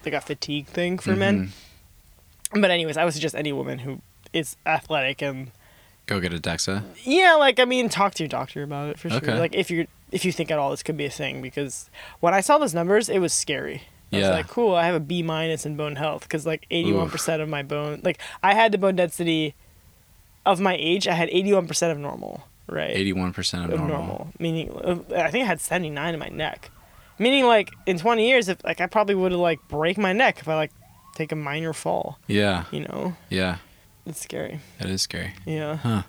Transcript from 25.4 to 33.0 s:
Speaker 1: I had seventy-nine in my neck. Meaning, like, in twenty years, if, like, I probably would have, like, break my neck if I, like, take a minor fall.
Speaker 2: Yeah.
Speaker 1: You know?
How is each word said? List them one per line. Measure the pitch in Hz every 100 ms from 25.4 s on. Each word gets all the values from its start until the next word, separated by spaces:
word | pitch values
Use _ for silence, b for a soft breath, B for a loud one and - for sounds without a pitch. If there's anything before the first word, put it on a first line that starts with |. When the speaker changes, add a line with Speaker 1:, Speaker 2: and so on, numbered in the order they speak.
Speaker 1:
I | 240
had | 165
seventy-nine | - 175 160 143 160
in | 160
my | 139
neck. | - 156 - - b b b b b
Meaning, | 226 277
like, | 247 226 190 -
in | - 180
twenty | 202 240 226
years, | 262 190
if, | 180
like, | - 165
I | 180
probably | 220 202 196
would | 185
have, | 180
like, | 175 156 -
break | 147 160 190
my | 196
neck | 196 277 -
if | -
I, |
like, | 156 156 - - - - -
take | 160
a | 156
minor | 147 151 160
fall. | 156 - - - - -
Speaker 2:
Yeah. | 104 104 90 -
Speaker 1:
You | 73
know? | - -